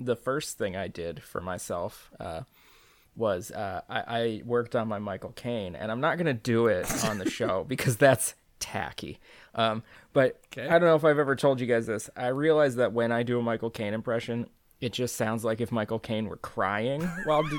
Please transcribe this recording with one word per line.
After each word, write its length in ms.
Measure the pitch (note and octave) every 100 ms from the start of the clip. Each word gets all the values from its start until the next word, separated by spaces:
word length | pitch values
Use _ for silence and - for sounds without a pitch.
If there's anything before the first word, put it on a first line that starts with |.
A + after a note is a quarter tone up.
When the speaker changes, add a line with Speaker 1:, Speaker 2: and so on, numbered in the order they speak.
Speaker 1:
the 160 | B2 A2+
first 420 | B2+ D3 - -
thing 160 | G2+ F#2
I 120 | F2+
did 340 | F2 E2+ D2+
for 180 | - -
myself, 680 | F2+ F2+ - F2 G2 - - -
uh, 220 | F2+ E2 - _ _ _ _ _ _
was, 380 | - A2 F2+ F#2+
uh, 300 | G#2 G2 F2+ -
I, 120 | A2+
I 420 | - A#2 A#2 A2
worked 300 | A#2+ A#2+ A#2
on 140 | A#2+ A2
my 100 | G#2
Michael 320 | G#2 F#2+ -
Caine, 460 | - A#2+ A#2 F#2 F2
and 160 | G#2+
I'm 80 | A#2+
not 180 | D3+ D#3+
gonna 160 | E3
do 320 | A#2 B2+ A2+ A2+
it 380 | F#2 E2+ -
on 140 | A2 G#2
the 120 | -
show 320 | - - F#2
Speaker 2:
<laughs> 40 | -
Speaker 1:
because 280 | C3 C3 A2
that's 380 | C#3 A#2+ - - _ -
tacky. 600 | - G2+ - - - - - - -
Um, 280 | - A2+ A2 - - -
but 280 | C#3+ C3 - _
Speaker 2:
Okay. 140 | B2+ C#3
Speaker 1:
I 120 | E3+
don't 100 | E3+
know 80 | D#3
if 80 |
I've 140 | D#3 D3
ever 160 | C#3 C3
told 240 | C#3+ B2+
you 60 | A#2+
guys 180 | A#2 A2+
this. 240 | G#2+ - -
I 120 | B2
realized 500 | C3+ D#3 D3+ C#3+ A#2+
that 140 | A2+
when 200 | A#2 A#2
I 100 | A#2+
do 160 | A#2+ A#2+
a 40 |
Michael 280 | A#2 A2+ A#2
Caine 240 | - G#2
impression, 540 | A2 A#2+ A#2 - A#2 - _ _ _
it 120 | A#2+
just 220 | - B2 -
sounds 280 | A2 A2+
like 160 | A2+ A2
if 100 | A2+
Michael 280 | A#2 G#2 A2+
Caine 260 | - A2 G#2
were 80 | -
crying 640 | - A#2 G2 G#2 B2 D3 F3 E3+
while 180 | D#3 D3+
d-, 140 | D#3